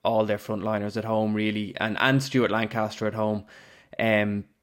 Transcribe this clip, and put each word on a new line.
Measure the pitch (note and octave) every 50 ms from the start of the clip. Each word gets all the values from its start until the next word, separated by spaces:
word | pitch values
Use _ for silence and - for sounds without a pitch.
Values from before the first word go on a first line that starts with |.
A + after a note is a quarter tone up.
all | _ A#2 A#2 A2 A2
their | G#2+ G#2 G2+
frontliners | - - A2 G2+ F2+ A2 A2 G#2 G2+ G#2 G#2
at | A2+ G#2
home, | A2 A2 A2 A2 G#2+ G#2+
really, | G#2+ G#2+ G#2+ G#2 G#2+ G#2 G2 -
and, | - G#2 A2+ G#2 -
and | - C3 C3+ C3+
Stuart | C3+ - - C3 A#2+ G#2
Lancaster | G2+ A2 A2+ G#2+ - A#2 A2 G#2+ - - A2+
at | G#2+
home, | G#2 A2 G#2+ G#2+ G#2+ G#2 G2+ - - - - - - - _ _ - -
um, | A2+ A2+ A2 G#2 G#2 G#2 G#2 G#2 G2 _ _ _